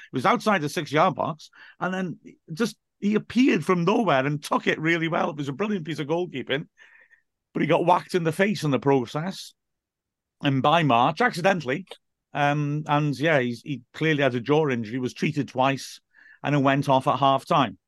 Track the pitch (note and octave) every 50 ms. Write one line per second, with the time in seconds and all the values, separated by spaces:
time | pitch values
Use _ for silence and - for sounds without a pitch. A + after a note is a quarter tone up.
0 | - - - C3 A#2 F#3+ B3 - - G#3+ G3+ F3+ D3 D3 - F3+ D3 - C#3 D#3
1 | F3 F#3 B2+ - - - D#3+ - - - _ - - - - - E3+ F3+ F#3 F#3+
2 | F#3 E3+ - - - - - _ _ - D#3+ D#3+ A#3 A3 - _ _ _ _ -
3 | F3+ G3+ G#3+ G3+ - - - A#3 C4 C#4 A#3 F3 D3 - F#3 F3 E3+ F#3 A3 C4
4 | A3 E3+ C#3+ C3 C3 D3 D3+ D3 - - - B3 - F#3+ D3+ - D#3 E3 E3+ E3
5 | D#3+ D#3+ E3+ F3 F#3 F3 D#3+ D3 C#3 C#3+ C3+ - G3+ G#3+ G#3+ F#3 D3 E3 D3+ D#3
6 | D3+ C3 D#3+ F3 F3+ - - C3+ - - C3 D3 - _ _ _ - - _ -
7 | - _ _ _ _ _ _ _ _ _ - - - C#3 E3 - F3 E3 F3+ F3
8 | - - - F3 E3 D#3+ D#3+ - G3 G#3+ F#3 - D#3 D3 C3 A#2 A#2+ C#3 C#3 C3
9 | A#2 - - D3+ E3 F#3+ F3 - - - - _ _ _ _ _ _ _ _ _
10 | _ _ _ _ _ _ _ - - C#3+ C3+ C3 C3+ D3+ D#3+ F3 D#3+ C3+ A#2 A#2
11 | B2+ D#3 D#3 - A#3+ A#3+ D#3 F3 E3 G3 G3 E3+ B2 B2 C3+ F#3+ F#3 - - -
12 | _ _ _ _ _ _ - D3 C#3+ C#3+ D3 D3+ D3 C#3+ D3 D3+ D3+ D#3 D3 D3
13 | D3+ D3 C3 A2 D3 E3 D#3 C3+ B2 B2 A#2+ A#2 - D#3 C#3+ A#2 - _ - -
14 | D#3 D#3+ D#3 C#3 C#3+ C3 A#2+ B2+ G#2+ C#3 D3 D#3 D#3 C#3 B2+ A#2 A2+ G#2 A#2+ C3+
15 | B2+ A#2+ - - - D#3 D3 D3 A#2 - - B2+ B2+ C#3 C#3 B2+ - - - -
16 | _ _ _ _ - - - _ - C#3 D3 D3 C3 C#3 C3+ C#3+ - C#3+ C3 C3
17 | - D3 A#2+ B2 C#3 C3+ C3+ C3 - - F3 D3+ B2+ G#2 F#2+ - _